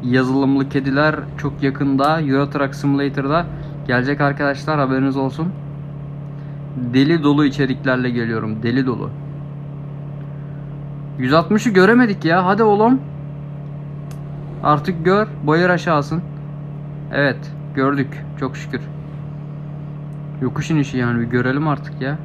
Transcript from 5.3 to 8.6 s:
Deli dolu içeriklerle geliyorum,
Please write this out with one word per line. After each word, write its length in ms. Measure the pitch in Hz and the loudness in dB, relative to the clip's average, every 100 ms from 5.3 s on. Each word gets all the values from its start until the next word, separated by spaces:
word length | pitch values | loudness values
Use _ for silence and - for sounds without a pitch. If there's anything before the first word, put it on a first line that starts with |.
| 139 170 - - - - - - - - - - - - 127 123 | 0 -4 -4 -10 -10 -10 -10 -10 -10 -10 -10 -10 -10 -8 -4 0
Deli 280 | 127 139 165 | 2 4 4
dolu 220 | 143 147 | 4 6
içeriklerle 680 | 147 139 135 131 135 127 127 | 4 2 0 0 0 2 2
geliyorum, 520 | 120 117 113 110 107 | 0 0 0 -2 -2